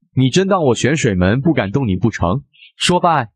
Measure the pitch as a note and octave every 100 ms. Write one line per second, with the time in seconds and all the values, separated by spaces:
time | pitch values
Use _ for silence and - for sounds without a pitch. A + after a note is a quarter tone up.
0 | _ - C3 F3 F#3+ G3 C#3+ G#2+ A#2+ D#3+
1 | A#2+ F#2 F2+ B2+ E3 B2+ G2 C3+ A#2+ F#2
2 | A2+ - E2+ F#2 - _ - - - F3
3 | F3 D3+ A2+